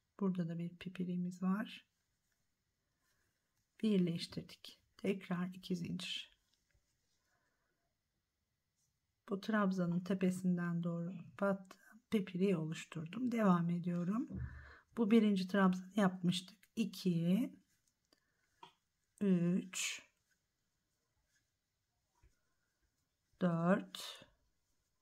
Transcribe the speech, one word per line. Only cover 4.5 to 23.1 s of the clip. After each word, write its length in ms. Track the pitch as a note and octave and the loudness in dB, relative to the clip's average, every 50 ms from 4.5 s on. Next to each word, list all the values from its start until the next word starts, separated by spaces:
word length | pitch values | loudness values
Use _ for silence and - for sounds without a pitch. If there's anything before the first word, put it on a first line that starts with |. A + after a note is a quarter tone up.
| - - - - - _ _ _ _ | -18 -20 -20 -20 -20 _ _ _ _
Tekrar 500 | - - F#3+ G3+ F#3+ - - F3+ F3 F3+ F#3 - | -6 -2 -2 -2 -2 -2 -6 -4 -4 -4 -6 -8
iki 220 | - - - F#3+ | -10 -6 -6 -6
zincir. 640 | E3+ E3 D#3+ F3 F#3 - - - - - - _ _ _ _ _ _ _ _ _ _ _ _ _ _ _ _ _ _ _ _ _ _ _ _ _ _ _ _ _ _ _ _ _ _ _ _ _ _ _ _ _ _ _ _ _ _ _ _ _ _ _ _ _ _ _ _ _ _ - - | -4 -4 -6 -6 -6 -6 -6 -8 -8 -10 -12 _ _ _ _ _ _ _ _ _ _ _ _ _ _ _ _ _ _ _ _ _ _ _ _ _ _ _ _ _ _ _ _ _ _ _ _ _ _ _ _ _ _ _ _ _ _ _ _ _ _ _ _ _ _ _ _ _ _ -8 -8
Bu 120 | G#3 F#3+ | -6 -6
trabzanın 580 | - - G#3+ G#3+ G#3 F#3+ F#3+ F#3+ F3 E3+ E3+ F3+ | -4 -2 0 2 2 2 2 2 0 2 0 0
tepesinden 840 | F3+ - G3 F#3+ F#3+ F3+ F3+ - - F3+ F3+ F3 F3 F3 E3+ E3+ E3+ | 0 -2 0 2 2 2 2 2 2 0 2 2 0 -2 -2 -2 -2
doğru 320 | F3 E3+ E3+ E3+ F3 F#3+ E3+ - - - - | -2 -2 -4 -4 -6 -8 -10 -12 -12 -6 -2
battım. 380 | G3+ G3 F#3+ G3 - - - _ - - - - _ - | 0 0 0 -2 -6 -16 -20 _ -20 -20 -20 -20 _ -2
Pipiriği 460 | - G#3+ F#3 - F3 F3 F#3+ G3+ F#3 | -2 -2 -2 -2 -2 0 2 2 2
oluşturdum. 760 | D#3+ D#3 D#3 D#3+ - - - - D#3 D#3+ E3 F3+ A#3 B3+ A#3+ | 0 0 -4 -4 -8 -10 -10 -10 -10 -10 -8 -6 -4 -2 -2
Devam 380 | A#3 A3+ G#3+ G3 F3 E3+ E3+ E3+ | 0 2 4 4 4 4 2 0
ediyorum. 600 | F3 F3 E3 F3 F3 F3 F3 F3 G#3 A#3 D#4 - F#3+ F#3+ - - - - - - - - _ _ - | -2 -2 -2 -2 -2 -2 -2 -2 -2 -2 -4 -4 -6 -8 -8 -8 -10 -14 -18 -20 -20 -20 _ _ -2
Bu 140 | - A#3 G3+ | 0 2 6
birinci 360 | A#3 A3+ G#3+ G#3+ G3+ F#3+ F#3 | 6 6 6 6 4 2 0
trabzanı 520 | F#3 - G3+ F#3+ F#3 F3+ F#3 - - - A3 | 2 4 6 6 6 4 2 -4 -2 0 2
yapmıştık. 580 | G3+ F#3 - - - F3+ - - - - - _ - _ - | 4 2 2 2 0 0 0 0 -4 -10 -20 _ -20 _ -4
İki, 800 | - A3 F#3+ - - - F#3 E3+ E3 E3 F3 F#3 G#3+ C4+ - - - _ _ _ _ _ _ _ _ _ _ _ _ _ _ _ _ _ _ _ - - - _ _ _ _ _ _ _ _ _ - | -4 -4 -4 -4 -2 0 0 2 2 2 4 4 2 2 0 -4 -12 _ _ _ _ _ _ _ _ _ _ _ _ _ _ _ _ _ _ _ -20 -20 -20 _ _ _ _ _ _ _ _ _ 0
üç, 800 | G#3 G3 F#3 F3 E3+ F3 F3+ G#3 - F#3 - - - - - - - _ _ _ _ _ _ _ _ _ _ _ _ _ _ _ _ _ _ _ _ _ _ _ _ _ _ _ _ _ _ _ _ _ _ _ _ _ _ _ _ _ _ _ _ - _ _ _ _ _ _ _ _ _ _ _ _ _ _ _ _ | 2 4 4 4 4 2 2 0 -2 -4 -6 -6 -6 -6 -6 -8 -12 _ _ _ _ _ _ _ _ _ _ _ _ _ _ _ _ _ _ _ _ _ _ _ _ _ _ _ _ _ _ _ _ _ _ _ _ _ _ _ _ _ _ _ _ -20 _ _ _ _ _ _ _ _ _ _ _ _ _ _ _ _